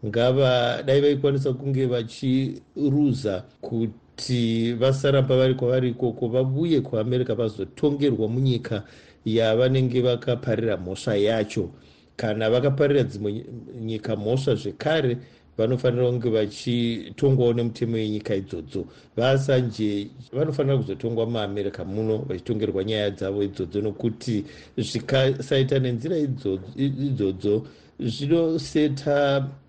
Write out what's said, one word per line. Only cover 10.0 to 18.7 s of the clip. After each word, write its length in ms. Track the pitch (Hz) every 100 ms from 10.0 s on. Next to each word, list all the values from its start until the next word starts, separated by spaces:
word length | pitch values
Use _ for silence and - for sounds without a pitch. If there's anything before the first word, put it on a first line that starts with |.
vakaparira 760 | 123 120 135 120 127 110 113 95
mhosva 380 | 90 95 - 104
yacho. 540 | 104 113 104 - 87 - - - _ -
Kana 340 | 113 107 110
vakaparira 540 | 123 139 139 143 143
dzimwe 420 | 104 98 101 110 - 120 - 127
nyika 340 | 113 110 - 107
mhosva 400 | 104 131 139 110
zvekare, 600 | 104 - 147 160 135 120 - - _ -
vanofanira 480 | 113 127 127 120 123
kunge 240 | 123 117
vachitongwawo 1200 | 110 107 - - 120 117 113 - - 139 131 120
nemutemo 440 | 117 117 117 113 113
yenyika 380 | 107 107 104 101
idzodzo. 500 | 95 85 76